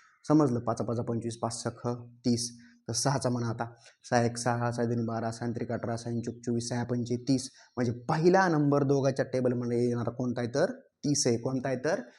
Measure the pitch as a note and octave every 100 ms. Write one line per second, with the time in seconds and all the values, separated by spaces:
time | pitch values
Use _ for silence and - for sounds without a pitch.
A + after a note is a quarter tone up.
0 | _ _ - D3+ C#3+ A#2+ A#2 A2 - A#2
1 | A#2+ A#2 A2+ A2 A2+ - A#2 - B2 A#2+
2 | A#2+ - B2 A#2 - - - _ - A#2
3 | C#3 C3+ B2+ B2 A#2 A2 A#2 - - _
4 | - B2 A#2+ A#2+ B2+ A#2 A#2+ A#2+ A#2+ A#2+
5 | A2+ A2+ A2+ A2+ A#2+ A#2 A#2+ A2+ A#2 A2+
6 | A#2 A#2 A#2 A#2 - A#2 A#2 A#2+ A#2 B2
7 | A#2+ A#2+ A#2+ C3 - - - - A#2 A#2+
8 | - D#3 E3+ F#3+ F#3+ D3+ D3 C#3+ C#3 C#3
9 | C3+ C#3 B2+ B2+ B2+ B2 A#2+ A#2+ A#2+ A#2+
10 | A#2 A#2 B2+ B2 A#2+ C3 F#3 B3 - _
11 | D3 C#3 C3 A#2 B2+ C3 C3 B2+ C#3+ G3+
12 | -